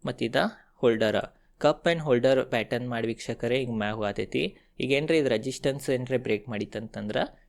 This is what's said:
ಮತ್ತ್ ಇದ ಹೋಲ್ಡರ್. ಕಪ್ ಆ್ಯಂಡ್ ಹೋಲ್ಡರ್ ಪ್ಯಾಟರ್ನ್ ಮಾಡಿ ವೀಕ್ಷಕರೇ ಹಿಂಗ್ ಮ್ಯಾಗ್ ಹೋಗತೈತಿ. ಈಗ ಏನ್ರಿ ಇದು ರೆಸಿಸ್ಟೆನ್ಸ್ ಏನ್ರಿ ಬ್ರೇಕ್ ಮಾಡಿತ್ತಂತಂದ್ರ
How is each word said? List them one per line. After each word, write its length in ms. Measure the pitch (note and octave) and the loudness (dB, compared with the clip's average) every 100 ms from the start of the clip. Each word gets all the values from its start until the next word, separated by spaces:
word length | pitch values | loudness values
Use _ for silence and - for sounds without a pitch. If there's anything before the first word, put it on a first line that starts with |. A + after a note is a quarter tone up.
| - | -10
ಮತ್ತ್ 180 | A#2+ | -4
ಇದ 120 | A#2 B2+ G3 - _ - | 0 2 0 -2 _ 0
ಹೋಲ್ಡರ್. 580 | B2 A2+ A2 G#2 - _ _ - | 2 4 4 2 -2 _ _ 0
ಕಪ್ 300 | D3 D3+ F3 | 2 2 0
ಆ್ಯಂಡ್ 160 | E3+ | 0
ಹೋಲ್ಡರ್ 420 | D3+ B2 C3 C3 - | 2 4 6 4 2
ಪ್ಯಾಟರ್ನ್ 440 | A#2+ G#2+ A#2+ B2 | -2 -2 -4 -4
ಮಾಡಿ 180 | A#2+ A2+ | -4 -4
ವೀಕ್ಷಕರೇ 520 | A2 - A2+ A#2 B2+ | -4 -6 -4 0 0
ಹಿಂಗ್ 180 | B2 A2+ | -2 -2
ಮ್ಯಾಗ್ 180 | G#2 A2 | -2 -2
ಹೋಗತೈತಿ. 600 | G#2 G#2 A2+ B2+ E3+ - _ - | -4 -2 -4 -2 -4 -6 _ -6
ಈಗ 120 | C3 | 0
ಏನ್ರಿ 260 | C#3 D3+ E3 | 0 2 2
ಇದು 120 | C3+ | 4
ರೆಸಿಸ್ಟೆನ್ಸ್ 600 | A2 B2 B2+ C#3+ C#3 C#3 | 0 -2 -4 -4 -2 -2
ಏನ್ರಿ 280 | B2+ B2+ B2+ | -2 0 -2
ಬ್ರೇಕ್ 320 | B2 G#2+ - | -2 -4 -4
ಮಾಡಿತ್ತಂತಂದ್ರ 680 | G#2+ A2 G#2+ A2 G#2+ G#2 A#2 G#3+ - | -8 -6 -8 -10 -8 -4 -2 -2 -6